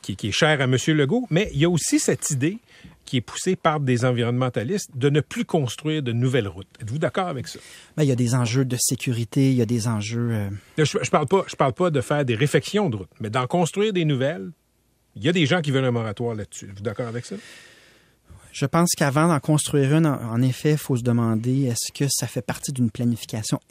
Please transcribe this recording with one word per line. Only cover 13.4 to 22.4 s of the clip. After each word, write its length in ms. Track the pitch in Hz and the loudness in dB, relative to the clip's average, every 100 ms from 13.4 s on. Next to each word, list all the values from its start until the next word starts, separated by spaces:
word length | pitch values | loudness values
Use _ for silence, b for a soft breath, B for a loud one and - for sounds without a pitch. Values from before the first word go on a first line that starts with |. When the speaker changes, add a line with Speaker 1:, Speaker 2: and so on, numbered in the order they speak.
| 127 | 0
Speaker 1:
construire 460 | 175 170 196 214 | 0 0 0 0
des 120 | 185 160 | 2 2
nouvelles. 460 | 135 131 175 190 160 _ _ _ _ _ - | 2 0 -2 -8 -14 _ _ _ _ _ -4
Il 60 | |
y 60 | 113 | 0
a 40 | |
des 120 | 175 143 | 2 2
gens 160 | 180 | 2
qui 100 | 147 | 2
veulent 140 | 135 131 | 0 2
un 60 | |
moratoire 420 | 120 113 107 120 | 0 -2 -4 -4
là-dessus. 360 | 110 98 - - | -6 -10 -14 -16
Êtes-vous 100 | 98 | -8
d'accord 240 | 107 101 120 | -8 -6 -6
avec 180 | 117 - | -8 -10
ça ? 100 | 202 B B B B B B B B B B B | -14 B B B B B B B B B B B
Speaker 2:
Je 160 | - 139 | -6 -2
pense 240 | 170 175 - | 2 2 2
qu'avant 320 | 147 135 165 | 0 2 2
d'en 100 | 151 | 2
construire 560 | - 151 - 147 135 156 | 2 0 2 0 2 4
une, 100 | 165 | 2
en, 160 | 135 117 | 0 -2
en 80 | 117 | 0
effet, 340 | 131 127 156 151 | 0 2 0 0
faut 180 | - 127 | 0 0
se 60 | |
demander 600 | 120 117 117 110 117 135 | 2 2 2 0 0 0
est-ce 280 | 135 113 - | 0 -2 -6
que 140 | - 139 | -2 -2
ça 200 | - 117 | -2 -4
fait 160 | - | -6